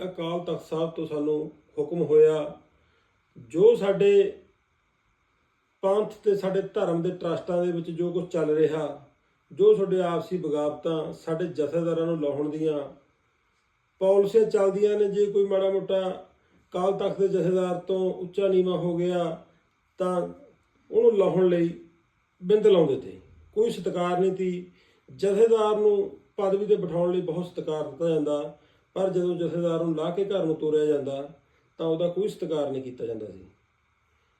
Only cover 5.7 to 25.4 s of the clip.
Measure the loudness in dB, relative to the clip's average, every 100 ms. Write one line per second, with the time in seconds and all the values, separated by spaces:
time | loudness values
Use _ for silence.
5.7 | _ 0 0 0 -2 -2 0 0 -2 -2
6.7 | -4 -2 -2 -2 -4 -4 -4 -2 -2 -2
7.7 | -2 -6 -4 -4 -4 -4 -2 0 2 2
8.7 | 0 -6 -8 -18 _ _ _ _ 2 6
9.7 | 6 4 0 0 -2 -4 -6 -4 -2 -2
10.7 | -4 -4 -4 -6 -10 -8 -4 -4 -4 -2
11.7 | -2 -2 -2 -2 -2 -4 -4 -4 -4 -2
12.7 | -2 -6 -12 _ _ _ _ _ _ _
13.7 | _ _ _ 4 4 4 4 4 4 2
14.7 | 2 2 2 0 2 2 2 2 2 0
15.7 | 0 -2 -2 -2 -6 -12 _ _ _ _
16.7 | -4 -2 0 -2 0 0 0 0 0 0
17.7 | -2 -4 -2 -2 -4 -6 -2 2 2 2
18.7 | 0 -2 -2 -2 0 -2 -6 -14 _ _
19.7 | _ _ -6 -4 -2 -4 -10 -20 _ _
20.7 | _ -4 2 4 4 2 2 2 2 0
21.7 | -4 -14 _ _ _ _ _ 0 4 6
22.7 | 6 4 0 -6 -16 -20 -20 -8 -2 0
23.7 | -2 -4 -2 -2 0 0 0 -4 -6 -10
24.7 | _ _ _ -20 -4 0 4